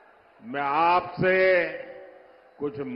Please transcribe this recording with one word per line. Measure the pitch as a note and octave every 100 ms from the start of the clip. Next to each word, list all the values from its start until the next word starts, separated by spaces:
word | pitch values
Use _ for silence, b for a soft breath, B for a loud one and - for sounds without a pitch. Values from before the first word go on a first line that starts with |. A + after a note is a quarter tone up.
| - _ _ _
मैं | A2 C#3
आपसे | C#3 D3+ E3+ F3+ F3 - F#3 F#3 F#3 F3+ D#3+ D#3+ - - - - - - _ -
कुछ | D3 C#3+ C3